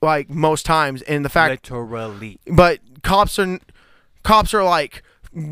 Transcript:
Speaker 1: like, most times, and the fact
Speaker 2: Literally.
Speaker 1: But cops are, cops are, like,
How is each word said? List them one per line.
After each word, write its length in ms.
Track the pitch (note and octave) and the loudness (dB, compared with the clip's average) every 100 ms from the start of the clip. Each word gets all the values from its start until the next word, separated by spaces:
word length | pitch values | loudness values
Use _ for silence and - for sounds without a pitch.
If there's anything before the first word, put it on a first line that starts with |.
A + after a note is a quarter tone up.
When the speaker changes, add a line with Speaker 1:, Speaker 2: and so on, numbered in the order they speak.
Speaker 1:
like, 280 | D#3 D3+ - | -2 -2 -4
most 380 | D3 D#3 D#3 - | -2 0 0 0
times, 360 | D#3+ C#3+ C3 | 0 0 -4
and 220 | - D3 | -6 -4
the 40 | C#3+ | -2
fact 420 | - D#3 C3 - | 0 0 -2 -10
Speaker 2:
Literally. 680 | B2 A2+ A#2 A2 G2+ A2 F#2+ - | -12 -10 -10 -10 -12 -16 -16 0
Speaker 1:
But 320 | E3 F3 D3+ - C3 | 4 4 2 -8 -10
cops 340 | - G3 G3+ - | 0 2 2 0
are, 220 | F#3 F#3 _ _ _ _ _ _ | -4 -6 _ _ _ _ _ _
cops 280 | - G#3+ - | 2 2 2
are, 100 | G#3+ | 0
like, 400 | F#3 E3 C#3+ - - _ - E3+ D3+ | 2 0 -2 -10 -20 _ -18 -12 -4